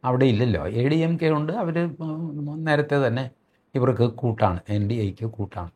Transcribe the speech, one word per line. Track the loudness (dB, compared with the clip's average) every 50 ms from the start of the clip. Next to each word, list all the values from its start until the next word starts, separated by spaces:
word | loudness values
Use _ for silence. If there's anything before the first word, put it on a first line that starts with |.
| 0
അവിടെ | 0 2 4 4
ഇല്ലല്ലോ. | 4 4 4 2 2 2 0 -2 -2
എ | -2 0 0 2
ഡി | 2
എം | 2 2 0 0 0 0
കെ | 0
ഉണ്ട്, | 2 0 0 -2 -4
അവർ | -4 -4 -2 -2 -2 -2 -4 -4 -6 -8 -8 -6 -6 -8 -8 -6 -6 -6 -6 -6 -6 0
നേരത്തെ | 2 2 2 2 2 2 2 2
തന്നെ | 2 0 -2 -4 -6 -10 _ _ _ _ _ _ _ _
ഇവർക്ക് | 2 2 2 4 4 2
കൂട്ടാണ്, | 2 2 0 -2 -2 0 2 2 0 0 0 -4 -2
എൻ | -2 0 0 0
ഡി | 0
എക്ക് | 0 -2 -2 -4 -4 -8
കൂട്ടാണ്. | -8 -6 -6 -8 -8 -8 -12 -12 -12 _